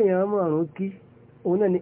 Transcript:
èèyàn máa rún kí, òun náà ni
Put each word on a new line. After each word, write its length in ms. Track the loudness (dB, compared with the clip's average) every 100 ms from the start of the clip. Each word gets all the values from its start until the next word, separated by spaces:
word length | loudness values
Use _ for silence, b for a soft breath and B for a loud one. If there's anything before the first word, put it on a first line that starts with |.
| 2
èèyàn 200 | 2 0
máa 180 | 0 0
rún 180 | -2 -4
kí, 180 | -6 -8 -8 -20 -20 -20 -10
òun 140 | -2 0
náà 80 | 2
ni 100 | 0